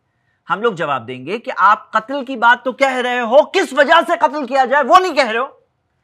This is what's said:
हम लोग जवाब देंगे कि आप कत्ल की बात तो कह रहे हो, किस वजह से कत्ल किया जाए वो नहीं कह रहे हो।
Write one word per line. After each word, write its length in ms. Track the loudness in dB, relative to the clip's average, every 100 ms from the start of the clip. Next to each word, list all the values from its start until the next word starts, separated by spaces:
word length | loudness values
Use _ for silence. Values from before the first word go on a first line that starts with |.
| _ _ _ _ -8
हम 140 | -4
लोग 120 | -4
जवाब 280 | -4 -4 -4
देंगे 340 | -6 -12 -10 -10
कि 120 | -8
आप 400 | 0 2 2 -2 -6
कत्ल 260 | -4 -8
की 120 | -8 -2
बात 260 | 0 0
तो 80 | -2
कह 240 | -2 -2 -2
रहे 180 | -4 -4
हो, 220 | 2 2
किस 280 | 4 0 -2
वजह 260 | 0 4 4
से 140 | 2 0
कत्ल 300 | -2 -2 -2
किया 180 | 0 2
जाए 160 | 2
वो 160 | 4 4
नहीं 140 | 4
कह 160 | 0 -2
रहे 80 | -2
हो। 220 | -6 -10 _ _ _ _